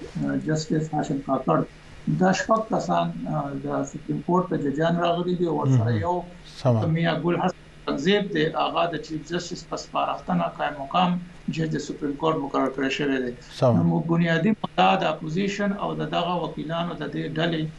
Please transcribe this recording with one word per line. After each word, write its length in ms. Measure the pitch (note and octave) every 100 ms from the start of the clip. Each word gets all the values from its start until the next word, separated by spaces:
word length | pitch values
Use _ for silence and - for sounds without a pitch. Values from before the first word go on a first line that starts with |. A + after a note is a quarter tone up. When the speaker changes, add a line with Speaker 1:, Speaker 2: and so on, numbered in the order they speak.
| -
Speaker 1:
اه، 320 | D#3 C#3+ C#3 C#3
جسټس 380 | D#3 - D#3 -
هاشم 260 | D3+ - C#3 -
کاکړ. 300 | C3 - D#3+ - - - - - D#3
دا 100 | F#3 F#3
شپږ 200 | - A3 -
کسان، 340 | F3+ - E3+ E3+ E3 -
اه، 160 | D3+ C#3 C#3
د 240 | C#3+ C#3 C#3
سپریم 280 | D3+ - D3+ D#3+
کورټ 180 | F3+ F3+
ته 60 | D#3
ججان 300 | C#3+ C#3 E3 E3+
راغلي 300 | E3+ E3+ F3 F3
دي. 60 | F3
ورسره 380 | D3 C#3 B2+
Speaker 2:
مهم. 180 | A2 A2 G#2
Speaker 1:
یو 100 | F3 F3 - - -
Speaker 2:
سمه. 220 | C3 A#2 E3 D#3+
Speaker 1:
میاں 200 | E3 D3
ګل 140 | D#3+ F3
حسن 200 | F#3 - - - - D3
زیب 200 | D#3+ G3+ F#3
دی، 100 | D#3+ D#3 D3+
هغه 220 | C#3+ D3+ E3+
د 100 | D#3 -
چیف 140 | D#3 -
جسټس 320 | F3 - F3+ -
په 60 | D#3
سپارښتنه 640 | - C#3+ C#3 C#3 - F3+ E3 -
قائم 140 | D3 C#3+
مقام 260 | C#3 F3 F3+ F3+ - - - C#3+
جج 120 | D#3+
د 80 | D3+ -
سپریم 260 | - D3 C#3
کورټ 160 | D#3+ E3+
مقرر 260 | C#3 C#3 C3+ -
کړی 140 | C3+ -
شوی 220 | C#3+ C3+
دی. 80 | B2 A#2+ - -
Speaker 2:
سمه. 240 | C3 A#2 E3
Speaker 1:
نو 120 | E3 E3
بنیادي 420 | E3 F3 D#3+ F#3 A3
مدعا 260 | - - F#3 F#3+
د 20 | E3
اپوزیشن 600 | D#3 D#3 E3 G3+ G3+ G3+ G3
او 80 | E3+ D#3
د 100 | D3+ E3+
دغه 180 | F3 F3+
وکیلانو 480 | D#3 D#3 D3 E3 F3 D3+
د 20 | D3+
دې 120 | D#3+ D#3+ D#3
ډلې 260 | E3 D#3+ D#3